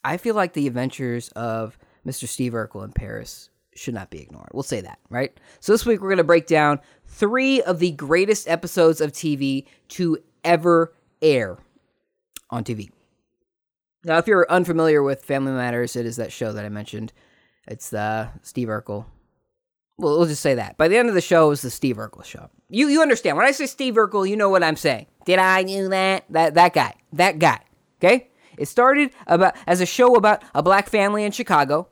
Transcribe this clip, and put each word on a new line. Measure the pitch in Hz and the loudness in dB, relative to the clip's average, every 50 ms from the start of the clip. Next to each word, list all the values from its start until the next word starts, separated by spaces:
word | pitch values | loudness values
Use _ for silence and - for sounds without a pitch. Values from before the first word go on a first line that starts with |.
| - | -6
I | 131 156 | -6 -8
feel | 180 - 233 220 | -6 -6 -4 -2
like | 214 190 170 - | -2 -2 -2 -2
the | 151 143 | -4 -4
adventures | 139 120 123 127 131 - - 135 123 120 120 - - | -4 -2 -4 -6 -6 -6 -8 -8 -6 -6 -8 -10 -12
of | _ 110 117 117 113 113 110 110 _ _ _ _ _ _ _ | _ -10 -8 -6 -6 -6 -8 -10 _ _ _ _ _ _ _
Mister | 147 131 - - | -12 -12 -10 -10
Steve | 120 - - 131 123 117 | -12 -8 -6 -6 -6 -4
Urkel | 113 107 104 - 101 101 | -6 -8 -8 -12 -16 -16
in | 104 | -8
Paris | - - 107 104 110 107 113 - - - - _ _ _ _ _ _ | -8 -8 -8 -8 -12 -12 -14 -14 -20 -20 -20 _ _ _ _ _ _
should | - - - 120 | -14 -12 -10 -10
not | 101 95 _ | -10 -12 _
be | - 78 | -18 -20
ignored. | 71 _ 73 - 50 - - | -20 _ -20 -20 -20 -14 -12
We'll | 131 | -12
say | 139 - - 107 | -8 -8 -8 -8
that, | 90 - - _ _ _ | -8 -14 -20 _ _ _
right? | 107 120 135 - _ _ _ _ _ _ | -6 -6 -6 -6 _ _ _ _ _ _
So | - - | 0 0
this | 208 220 - | 0 2 2
week | 240 226 190 | 0 -2 0
we're | 196 190 | 0 -2
gonna | 196 185 165 | 0 0 4
break | 151 175 170 - | 4 4 2 4
down | - 160 156 151 147 147 143 _ _ _ _ _ | 2 2 2 2 2 0 -2 _ _ _ _ _
three | - - - 214 208 233 262 262 269 269 254 - | -20 -6 -4 -2 0 0 0 0 2 2 0 0
of | 185 185 156 | -2 0 0
the | 175 180 | 0 -2
greatest | 151 143 151 135 160 180 196 202 214 208 - | -2 -6 -2 0 2 2 2 0 -2 -8 -4
episodes | - 165 170 185 170 - 190 170 160 160 - | -4 -4 -4 -4 -6 0 4 4 4 4 2
of | 156 147 - | -4 -6 -6
T | - - 156 147 | -6 -6 -4 -4
V | 135 139 135 135 135 - _ _ _ _ _ | -2 -2 -2 -4 -4 -6 _ _ _ _ _
to | - - 180 165 156 - _ _ _ _ - | -6 -4 -2 -2 -2 -4 _ _ _ _ 0
ever | 165 175 165 160 175 170 165 165 165 _ _ _ _ _ _ | 0 0 2 4 2 4 4 2 0 _ _ _ _ _ _
air | 156 156 143 127 110 95 87 - _ _ _ _ _ _ _ _ _ _ _ _ _ _ _ - _ _ | 2 2 4 2 0 -4 -8 -14 _ _ _ _ _ _ _ _ _ _ _ _ _ _ _ -20 _ _
on | 117 120 110 | -10 -8 -8
T | 123 117 | -8 -8
V. | 104 98 85 _ _ _ _ _ _ _ _ _ _ _ _ _ _ _ _ _ _ _ _ _ _ - | -10 -10 -16 _ _ _ _ _ _ _ _ _ _ _ _ _ _ _ _ _ _ _ _ _ _ -4
Now, | 170 160 165 | 0 0 0
if | 165 | 2
you're | 220 208 185 170 | 2 4 4 4
unfamiliar | - 175 180 180 175 165 165 160 160 151 147 | 4 2 0 2 2 0 2 4 4 4 4
with | 139 139 139 135 - | 2 0 -2 -4 -4
Family | - 143 139 135 135 131 | -4 -4 -2 -2 -2 -4
Matters, | 127 123 120 120 120 123 117 - | -4 -4 -4 -2 -4 -4 -4 -4
it | 123 117 | -6 -6
is | 117 117 | -6 -6
that | 117 113 - | -8 -10 -10
show | - - 123 110 104 | -8 -8 -8 -8 -6
that | 104 104 | -8 -10
I | 104 | -10
mentioned. | 104 104 104 - - 107 110 110 _ _ _ _ _ _ _ _ _ _ _ | -10 -12 -12 -12 -12 -12 -12 -14 _ _ _ _ _ _ _ _ _ _ _
It's | - 110 - - - | -20 -18 -16 -14 -10
the | - 104 104 107 110 110 107 110 - - _ | -8 -6 -4 -4 -4 -6 -8 -10 -14 -18 _
Steve | - - 131 123 | -12 -8 -8 -6
Urkel. | 110 107 107 - - 104 104 107 - _ _ _ _ _ _ _ _ _ _ _ _ _ _ _ _ _ | -4 -6 -8 -8 -10 -12 -12 -12 -16 _ _ _ _ _ _ _ _ _ _ _ _ _ _ _ _ _
Well, | - 175 151 147 | -4 -2 0 2
we'll | 165 175 | 2 2
just | 160 147 - | 0 -2 -4
say | - 151 131 | -2 -2 -2
that. | 120 104 - - | -2 -4 -10 -2
By | - 160 | 0 2
the | 165 196 | 2 4
end | 233 247 | 2 2
of | 240 202 | 2 0
the | 180 | 0
show, | - - 180 165 160 | 0 2 4 4 4
it | 151 | 4
was | 147 135 | 2 0
the | - 127 | -6 -10
Steve | - - - 135 117 | -8 -4 -4 -4 -4
Urkel | 104 110 104 - - - | -4 -10 -16 -16 -20 -20
show. | - - - - - _ _ _ _ | -20 -20 -20 -20 -20 _ _ _ _
You, | 180 220 294 294 | -2 0 2 2
you | 277 320 | 4 2
understand. | 320 294 240 226 - 180 143 | 4 2 2 0 0 -2 0
When | 160 226 | 2 2
I | 269 | 2
say | 277 269 294 | 2 0 -6
Steve | 254 - - 269 254 214 | -8 -6 -6 -6 0 2
Urkel, | 226 214 196 - 202 190 | 2 2 2 0 -2 -2
you | 190 208 | -2 0
know | 220 208 196 | 0 2 4
what | 190 185 170 | 4 4 2
I'm | 160 156 | 2 0
saying. | - - 156 127 107 - _ _ _ _ | 0 -2 -2 -2 -2 -8 _ _ _ _
"Did | - 185 185 | 2 2 4
I | 185 185 185 190 190 | 4 4 2 2 0
do | 190 196 196 190 190 | -2 -4 -4 -4 -2
that?" | 190 190 190 190 190 185 _ _ | -2 0 0 0 -2 -2 _ _
That, | 160 160 170 156 143 | 0 2 2 4 6
that | 170 175 175 - | 6 4 6 4
guy. | 156 123 - - _ _ _ - | 0 -2 -2 -6 _ _ _ -2
That | 147 180 196 165 156 | 0 0 0 2 2
guy. | 170 151 113 - _ _ _ _ _ _ _ _ - | 2 2 2 0 _ _ _ _ _ _ _ _ 2
Okay? | 180 233 262 247 _ _ _ _ _ _ | 2 2 2 0 _ _ _ _ _ _
It | - 147 | -10 -10
started | - - 240 240 254 277 294 294 262 _ - - | -4 0 2 4 4 4 2 0 -2 _ -14 -2
about, | - 170 170 190 175 - - - | 0 2 4 4 2 2 -2 -2
as | - 175 180 | -2 0 0
a | 185 | 0
show | 175 - - 247 247 247 | -4 2 4 4 6 6
about | 226 196 214 208 - - - _ | 6 6 4 2 2 -2 -6 _
a | 143 | -2
black | 151 180 190 196 196 - | 2 4 2 2 2 0
family | - 214 196 202 208 214 208 | -2 0 0 0 0 -2 -4
in | 208 | -4
Chicago. | 202 - 240 - 190 147 143 135 147 160 180 _ | -4 -6 -4 0 2 2 2 2 0 -2 -2 _